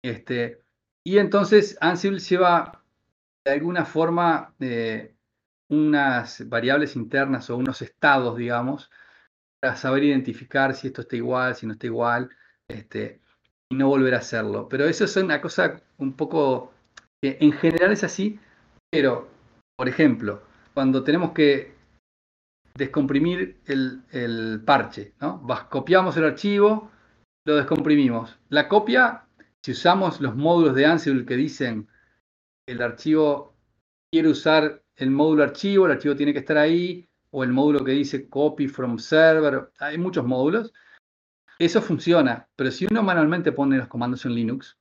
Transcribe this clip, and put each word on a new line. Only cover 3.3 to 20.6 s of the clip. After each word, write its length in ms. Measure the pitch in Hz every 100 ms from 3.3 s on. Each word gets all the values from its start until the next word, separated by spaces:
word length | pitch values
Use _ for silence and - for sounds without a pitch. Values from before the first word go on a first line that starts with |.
| _
de 80 | -
alguna 320 | 143 165 175
forma, 680 | 147 156 165 170 170 151 - _
eh, 560 | 131 117 113 110 - _ _ _ _ _ _
unas 800 | 147 151 147 139 123 117 - 110
variables 480 | 117 120 143 147 127
internas 540 | 110 139 135 131 -
o 60 | 123
unos 260 | 135 127
estados, 540 | 123 _ 151 135 123 113
digamos, 540 | 120 120 127 147 - _ _ _ _ _ _ _
para 160 | 131 -
saber 280 | 131 135
identificar 680 | 143 139 127 107 - 139 135
si 140 | 131 131
esto 140 | 131
está 140 | 117 120
igual, 380 | 120 127 127
si 120 | 120 113
no 80 |
está 120 | 107 120
igual, 440 | 117 117 120 127 - _ _ _
este, 520 | 107 - 110 101 - _ _ _ _ _
y 60 | 131
no 120 | 135
volver 260 | 139 131
a 40 | 123
hacerlo. 500 | - 117 107 104 -
Pero 180 | 135 147
eso 180 | 165
es 120 | 202 202
una 240 | 190 147
cosa 400 | 165 - 170 - _ _
un 160 | 135
poco 580 | 135 147 160 139 127 - _ _ - _ _
que 160 | 139 135
en 120 | 151
general 400 | 147 165 165 185
es 100 | 208
así, 380 | 180 - 202 214 _ _ _ _ _
pero, 380 | 156 135 117 - _ _ _ _ -
por 120 | 127
ejemplo, 540 | 123 156 110 104 101 _ _